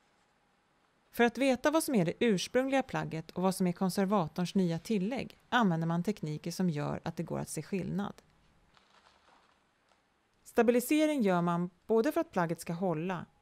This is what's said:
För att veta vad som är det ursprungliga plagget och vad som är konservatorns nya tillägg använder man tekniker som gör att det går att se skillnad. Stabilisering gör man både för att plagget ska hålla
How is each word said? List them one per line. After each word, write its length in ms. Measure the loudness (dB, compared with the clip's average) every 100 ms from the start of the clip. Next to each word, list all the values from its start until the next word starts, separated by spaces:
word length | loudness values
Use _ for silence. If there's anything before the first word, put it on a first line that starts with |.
| _ _ _ _ _ _ _ _ _ _ _
För 140 | 0
att 140 | 2 2
veta 320 | 0 2 2
vad 120 | 2
som 120 | 2
är 100 | 2
det 200 | 2 2
ursprungliga 580 | 2 2 0 0 2 0
plagget 480 | -2 -4 -6 -8 -8
och 120 | -2
vad 120 | -2
som 120 | 0 0
är 60 |
konservatorns 840 | 0 -2 0 2 2 0 -2 -2
nya 240 | 0 0 -2
tillägg 600 | -2 -2 -2 -4 -8 -12 -2
använder 380 | 2 4 2 0
man 160 | 0
tekniker 480 | 0 -4 -6 -6 -6
som 200 | -2 -2
gör 300 | 0 -4 -4
att 120 | -8 -8
det 60 |
går 160 | -6 -6
att 100 | -6
se 140 | -8
skillnad. 600 | -6 -6 -4 -4 -6 -10 _ _ _ _ _ _ _ _ _ _ _ _ _ _ _ _ _ _ _ _ _ _
Stabilisering 760 | -6 0 4 4 4 2 2 2
gör 200 | 2 2
man 280 | 0 -2 -4 _ -2
både 260 | 2 2
för 80 | 0
att 120 | -2
plagget 280 | -2 -2 -4
ska 120 | -6
hålla 540 | -4 -2 -2 -4 -8 -10 _